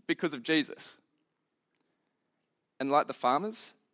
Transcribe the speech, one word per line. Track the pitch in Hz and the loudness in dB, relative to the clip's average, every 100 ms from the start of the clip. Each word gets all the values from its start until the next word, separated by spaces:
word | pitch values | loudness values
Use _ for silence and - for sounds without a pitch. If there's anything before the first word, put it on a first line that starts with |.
| - | -4
because | 170 175 | -2 -2
of | 147 | -4
Jesus. | 117 160 139 - - - _ _ _ _ _ _ _ _ _ _ _ _ _ _ _ _ _ _ | 0 0 0 -6 -14 -16 _ _ _ _ _ _ _ _ _ _ _ _ _ _ _ _ _ _
And | 135 | 2
like | 143 - | 4 4
the | |
farmers, | 131 127 139 208 220 - - _ | 0 2 2 0 -8 -14 -20 _